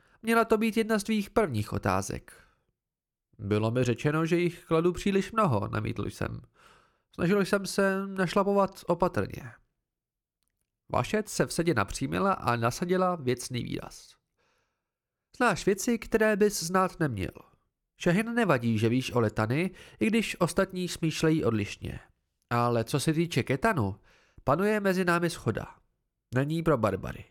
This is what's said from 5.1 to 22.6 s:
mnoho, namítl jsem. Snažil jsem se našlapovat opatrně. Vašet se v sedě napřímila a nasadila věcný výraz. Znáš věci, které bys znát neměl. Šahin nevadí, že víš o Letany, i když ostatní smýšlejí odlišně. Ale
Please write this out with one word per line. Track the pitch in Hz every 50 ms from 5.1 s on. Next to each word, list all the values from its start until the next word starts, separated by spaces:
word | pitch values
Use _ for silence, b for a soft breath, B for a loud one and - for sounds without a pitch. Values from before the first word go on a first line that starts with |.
| 196 190 196 - -
mnoho, | 226 220 170 117 101 104 110
namítl | 110 107 107 110 107 - 101
jsem. | - - - - - 113 117 - - _ b b b b b b b b b b b b
Snažil | - 175 165 202 202 196
jsem | - - 202 196
se | 185 - - 196 196 190 190 196
našlapovat | 196 196 190 190 165 - 202 190 202 202 202 196 190 190 - -
opatrně. | - 175 165 185 175 175 - 95 - - - - 120 - - _ _ _ _ _ _ _ _ _ _ _ _ _ _ _ _ _ _ _ _ _ _ _ _ _ - 117
Vašet | 107 - - - 214 208 -
se | - - -
v | - -
sedě | - 170 170 156
napřímila | 113 98 - - - 135 139 165 180 185 196 190
a | - - 120 120
nasadila | 120 117 117 - - 180 175 185 185 185 180 180
věcný | 170 135 123 127 123 - - 127 123 104
výraz. | 50 50 50 - - - - - - - _ _ _ _ _ _ _ _ _ _ _ _ _ _ _ _ _ _ _ _ _ _ _ -
Znáš | - 254 233 180 - -
věci, | 180 202 196 - - 233 220
které | - - - 220 220 214 214
bys | 196 208 208 202 - 165
znát | 165 185 190 190 175 - -
neměl. | 165 143 117 98 90 - - - - _ _ _ _ _ _ _ _ _ _ -
Šahin | - 180 165 196 226 233 233
nevadí, | 240 233 185 151 123 117 117 113 104
že | 117 113
víš | 120 131 127 - -
o | 123
Letany, | 113 107 - - 110 107 123 151 180 185 - B B B B B
i | 214
když | 226 208 226 202 - - -
ostatní | 175 160 - - 190 190 - 185 180 170
smýšlejí | - - - 160 151 - - 160 160 160 -
odlišně. | 117 113 107 101 - - - - - - - - - _ _ _ _ _ _ _ -
Ale | 120 120